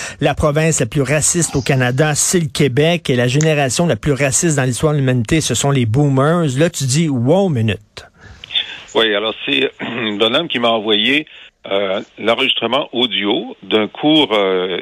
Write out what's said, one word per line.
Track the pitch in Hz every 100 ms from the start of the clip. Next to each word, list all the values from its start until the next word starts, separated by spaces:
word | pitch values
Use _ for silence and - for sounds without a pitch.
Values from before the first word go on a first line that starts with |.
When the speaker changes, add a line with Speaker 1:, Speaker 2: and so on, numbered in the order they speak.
| - -
Speaker 1:
la | 147
province | 139 156 143 160 143
la | 123
plus | 147
raciste | 131 151 - 175 156
au | 143
Canada, | - 135 123 131 156 143
c'est | - 180
le | 156
Québec, | - 143 120 160 175 -
et | 123
la | 123
génération | 139 156 147 135 - 170
la | 110
plus | 156
raciste | 131 143 - 170 143
dans |
l'histoire | 131 120 156
de | 147
l'humanité, | 131 127 113 160
ce | -
sont | 123 143
les | 139 117
boomers. | 123 147 131 143 175 156 127
Là, | 170
tu | -
dis, | 135 143 165
wow, | 131 123 180 196
minute. | 127 110 - - - - _ - - - - - - -
Speaker 2:
Oui, | 107 113
alors | 101 110 - -
c'est | 135 131 -
<clears throat> |
un | - 120 110 104
bonhomme | 113 135 170
qui | 120
m'a | 117
envoyé, | 113 104 104 117 147 - - - _ -
euh, | 98 98 95 - -
l'enregistrement | 107 117 135 - 117 131 151
audio | 120 123 95 101 147 226 -
d'un | 98 110 104
cours, | - 151 156 135
euh, | 107 95 92 92 85